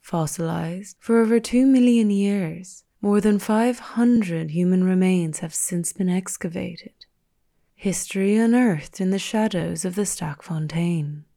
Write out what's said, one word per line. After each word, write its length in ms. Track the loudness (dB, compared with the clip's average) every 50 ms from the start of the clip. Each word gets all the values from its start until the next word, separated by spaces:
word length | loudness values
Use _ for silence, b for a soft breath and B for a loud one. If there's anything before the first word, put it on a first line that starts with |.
Fossilized 920 | _ -4 -4 -2 -2 -2 -4 -4 -4 -4 -4 -4 -6 -6 -8 -10 -12 -16 -20 _
for 180 | _ 2 2 4
over 220 | 4 4 4 2
two 260 | 2 2 2 4 4
million 440 | 6 6 6 6 6 4 4 4 2
years, 760 | 2 2 2 0 0 0 -2 -4 -6 -10 -14 -18 -20 -20 _ _ _ _
more 180 | -2 2 2 4
than 200 | 4 4 2 2
five 400 | 0 0 0 2 2 0 -2 -4
hundred 720 | -8 -8 -2 2 2 4 4 4 2 0 -4 -4 -4 -4
human 320 | -2 0 2 2 2 2 2
remains 560 | 2 2 2 4 4 2 2 0 -2 -4 -8
have 140 | -10 -8 -6
since 380 | -6 -6 -4 -4 -6 -6 -6
been 180 | -6 -4 -2 0
excavated. 960 | 0 -2 -2 -6 -12 -8 -10 -8 -8 -8 -10 -10 -10 -14 -18 -20 _ _ -20 _ _ _ _ _ _ _ _ _ _ _ _ _ _
History 600 | _ -4 -4 -4 -4 -6 -6 -4 -2 0 2 4
unearthed 680 | 4 4 4 4 4 4 4 2 0 -4 -10 -8 -4
in 80 | -2 -2
the 100 | -2 -2
shadows 640 | -4 -2 -2 0 0 0 0 -2 -4 -4 -6 -6 -6
of 120 | -6 -4
the 80 | -4 -4
Stakfontein. 1200 | -4 -4 -6 -8 -8 -8 -10 -10 -8 -6 -6 -6 -4 -2 -2 0 0 0 -2 -2 -4 -8 -12 -16 _ _